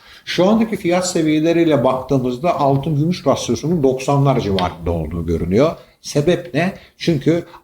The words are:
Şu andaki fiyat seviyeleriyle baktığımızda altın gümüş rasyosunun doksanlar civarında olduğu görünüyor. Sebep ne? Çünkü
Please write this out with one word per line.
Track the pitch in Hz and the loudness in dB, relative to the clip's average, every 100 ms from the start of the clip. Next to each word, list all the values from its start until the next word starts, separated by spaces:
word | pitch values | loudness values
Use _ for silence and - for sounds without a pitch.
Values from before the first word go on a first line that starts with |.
| - - - | -20 -20 -8
Şu | - 185 | 0 2
andaki | 226 226 202 | 2 0 -2
fiyat | 170 180 180 | -2 -2 0
seviyeleriyle | 180 156 156 160 170 165 143 | -2 0 2 2 2 2 4
baktığımızda | 127 127 - 139 123 123 170 156 | 2 0 0 0 0 -2 -2 0
altın | 139 139 151 147 | 2 2 0 0
gümüş | 156 175 139 | 0 0 0
rasyosunun | 117 - 120 147 175 | -2 0 -4 -2 0
doksanlar | 135 131 - 139 139 123 | 2 0 0 2 2 2
civarında | 101 95 87 - 85 | 0 0 -2 -4 -4
olduğu | 85 76 85 85 | -4 -4 -6 -2
görünüyor. | 82 82 98 151 185 - _ | -2 0 2 2 0 -14 _
Sebep | - 147 147 170 - | -6 -2 2 0 -2
ne? | 135 185 - - - | -2 -2 -4 -16 -8
Çünkü | - 156 143 170 - - | -2 0 2 0 -2 -14